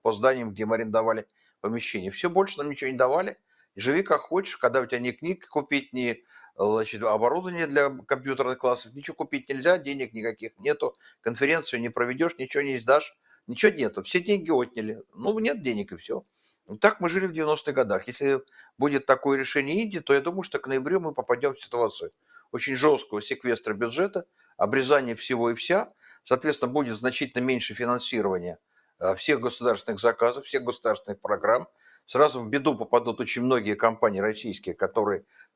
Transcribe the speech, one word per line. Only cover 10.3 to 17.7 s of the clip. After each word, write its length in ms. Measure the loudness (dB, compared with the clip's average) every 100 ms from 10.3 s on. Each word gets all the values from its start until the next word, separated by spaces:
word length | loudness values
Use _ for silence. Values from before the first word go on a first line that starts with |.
| -6 -12 -4
нету, 360 | -2 0 -2 -6 -20 _
конференцию 580 | -6 0 2 2 0 -4
не 80 | -4
проведёшь, 480 | -2 -2 0 -2 -2
ничего 260 | -4 -2
не 140 | -2 -2
издашь, 400 | 4 4 2 _ _ _ -12
ничего 260 | 2 2
нету, 300 | 4 -2 -4
все 180 | -2 0
деньги 300 | 2 0 2
отняли. 520 | 0 0 -4 -6 -8 -14
Ну, 240 | -6 -4 0
нет 240 | 0 0
денег 300 | -2 -4 -4
и 40 | -10
всё. 300 | -8 -10 -10 _ _ _ -16
Вот 140 | 2
так 200 | 2 2
мы 80 | -2
жили 180 | -2 -2
в 60 |
девяностых 420 | -2 0 0 0